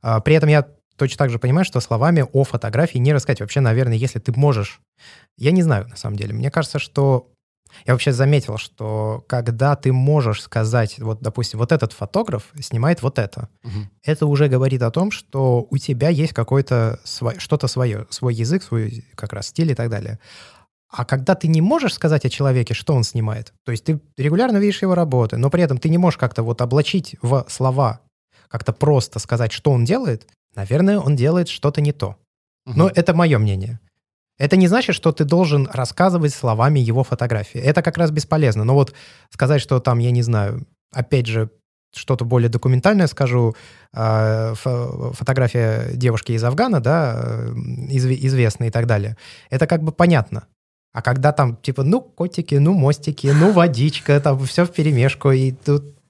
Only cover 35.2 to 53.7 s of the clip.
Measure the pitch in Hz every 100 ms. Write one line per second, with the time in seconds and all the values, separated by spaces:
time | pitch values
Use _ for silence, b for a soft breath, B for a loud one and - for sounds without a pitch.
35.2 | 151 170 175 143 131 - 123 - 185 175
36.2 | 151 - 123 110 131 147 117 117 131 -
37.2 | 120 110 104 - 127 151 170 - 165 151
38.2 | - 156 139 104 110 139 135 B B B
39.2 | B - 127 147 - 131 127 120 120 123
40.2 | 117 113 101 120 - _ _ 131 120 135
41.2 | 117 113 110 _ _ _ _ - - 127
42.2 | 117 123 117 113 127 127 190 214 165 -
43.2 | 131 123 117 113 B B B 110 113 110
44.2 | 110 110 113 110 131 120 123 - 123 123
45.2 | 120 131 123 123 113 110 117 123 123 110
46.2 | - 113 120 139 247 175 117 113 139 113
47.2 | 120 113 117 117 120 123 131 135 127 131
48.2 | 131 131 117 - 117 117 117 107 101 113
49.2 | B B B 131 156 170 156 - 180 160
50.2 | 110 - - _ _ _ _ 117 117 127
51.2 | 143 151 127 117 - 131 135 233 254 _
52.2 | 175 - - 143 147 190 139 147 - 143
53.2 | 139 147 180 190 170